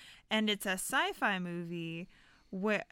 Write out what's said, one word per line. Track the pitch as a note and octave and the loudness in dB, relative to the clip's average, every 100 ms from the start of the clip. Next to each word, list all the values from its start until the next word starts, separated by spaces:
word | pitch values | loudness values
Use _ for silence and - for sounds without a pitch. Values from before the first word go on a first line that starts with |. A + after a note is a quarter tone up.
| - - - | -20 -16 -2
And | A3 G#3+ | 2 2
it's | G#3 G#3 | 2 0
a | |
sci-fi | F#3 - C4+ F4+ - A#3+ F#3+ | -2 0 2 2 2 2 2
movie | F3+ F3 E3+ F3 E3 E3 F3+ - - - - | -2 -4 -4 -4 -4 -6 -10 -14 -20 -20 -10
where, | F#3+ G#3 G#3 - | -2 2 2 2